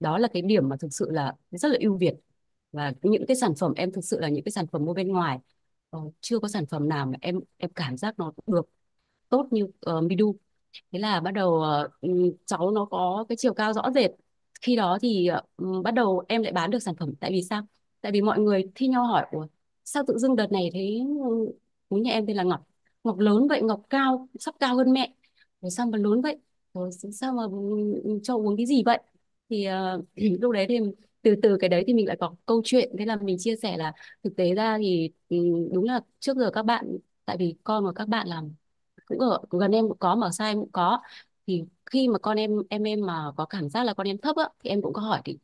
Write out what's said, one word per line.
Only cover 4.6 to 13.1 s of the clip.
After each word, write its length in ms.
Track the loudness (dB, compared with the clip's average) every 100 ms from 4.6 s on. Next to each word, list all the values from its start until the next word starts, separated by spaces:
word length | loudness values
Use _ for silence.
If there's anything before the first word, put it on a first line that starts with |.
| -4
phẩm 180 | -2
mua 100 | -2
bên 140 | -2 0
ngoài, 300 | 0 0 -4 -8 _ _ _ _
ờ, 100 | -12 -12 -12
chưa 180 | -4 -4
có 100 | -2
sản 180 | -4 -4
phẩm 220 | -2 -2
nào 180 | 0 -2
mà 60 | -4
em, 200 | -4 -4 -6 _
em 140 | -10
cảm 220 | -6 -6 -4
giác 220 | -6 -4
nó 140 | -8 -8 -2
được 220 | -2 -2 _ _ _ _ _ _
tốt 200 | 0 2
như, 180 | 0 -2 -4
ờ, 200 | -4 0
Midu. 360 | 0 2 2 0 _ _ _ -20 _
Thế 60 | -6
là 220 | -2 0
bắt 100 | -2
đầu, 280 | 0 2 2
ờ, 260 | 2 0 -2 -6
ừm, 300 | -2 2 2 0 -6
cháu 240 | -2 0
nó 140 | 0
có 400 | -2 -2 0